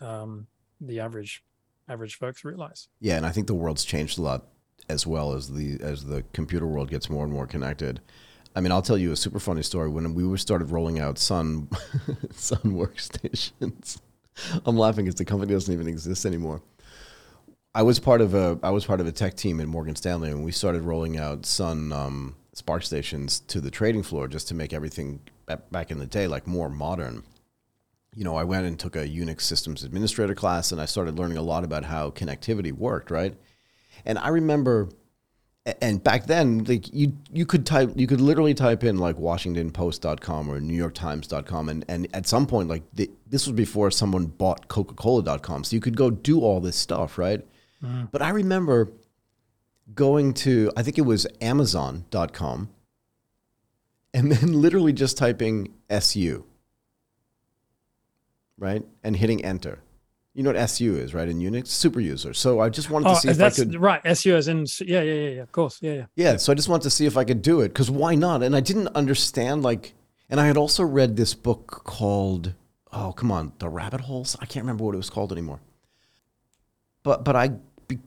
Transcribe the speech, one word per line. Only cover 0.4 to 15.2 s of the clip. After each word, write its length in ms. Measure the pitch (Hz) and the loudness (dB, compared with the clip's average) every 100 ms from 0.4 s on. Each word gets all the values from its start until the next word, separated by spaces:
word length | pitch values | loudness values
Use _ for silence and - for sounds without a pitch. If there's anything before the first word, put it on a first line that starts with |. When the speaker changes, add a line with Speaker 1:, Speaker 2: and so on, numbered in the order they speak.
| 110 _ _ - | -18 _ _ -18
Speaker 1:
the 180 | 135 113 | -10 -8
average, 420 | 113 113 104 - _ _ _ _ - | -8 -10 -12 -16 _ _ _ _ -16
average 280 | 120 110 - | -14 -12 -10
folks 260 | 127 127 | -12 -10
realize. 440 | 147 180 151 - - _ | -14 -14 -16 -18 -20 _
Speaker 2:
Yeah, 160 | 107 82 | -2 -2
and 80 | |
I 60 | 80 | -2
think 160 | 92 104 | -2 -2
the 80 | |
world's 320 | 92 82 76 - | -2 -2 -4 -4
changed 320 | 76 76 - | -4 -4 -4
a 40 | |
lot 220 | 76 65 - _ _ _ - | -4 -4 -8 _ _ _ -8
as 200 | 80 82 | -6 -4
well 260 | 80 73 | -2 -2
as 220 | 67 67 | -6 -8
the, 240 | 69 73 71 | -8 -6 -6
as 240 | 76 71 | -8 -8
the 180 | 71 71 - | -8 -8 -8
computer 320 | - 76 85 78 | -8 -4 -4 -2
world 240 | 73 69 | -4 -4
gets 180 | 69 - | -6 -6
more 160 | 76 | -6
and 80 | 73 | -4
more 140 | 71 64 | -6 -6
connected. 560 | 71 65 71 69 65 _ - - _ _ | -6 -6 -6 -6 -8 _ -20 -20 _ _
I 60 | 95 | -2
mean, 100 | 90 | 2
I'll 120 | 92 | 2
tell 160 | 92 104 | 2 2
you 140 | 87 | 2
a 40 | 73 | -2
super 220 | 101 - | -4 -4
funny 220 | - 82 | -4 -4
story. 260 | 76 90 78 | -2 -2 -2
When 240 | 76 82 | -2 -2
we 140 | 82 90 | -2 0
were 100 | 92 | -2
started 340 | - 92 76 | 0 -2 0
rolling 280 | 82 82 80 | -2 -2 -2
out 180 | 71 71 | -2 -2
Sun, 540 | - 90 80 78 73 - - 135 | -2 0 0 -4 -6 -10 -6 -6
<laughs> 300 | - 143 - | -6 -8 -10
Sun 260 | - - 127 | -8 -4 0
workstations, 1300 | 110 92 98 - - - - - - - - - - - _ _ _ - - 170 - | 0 0 -2 -4 -10 -8 -6 -6 -6 -6 -8 -8 -14 -16 _ _ _ -14 -6 -4 2
I'm 100 | 113 | 4
laughing 300 | 110 104 95 | 4 4 -2
'cause 80 | |
the 100 | 85 | -2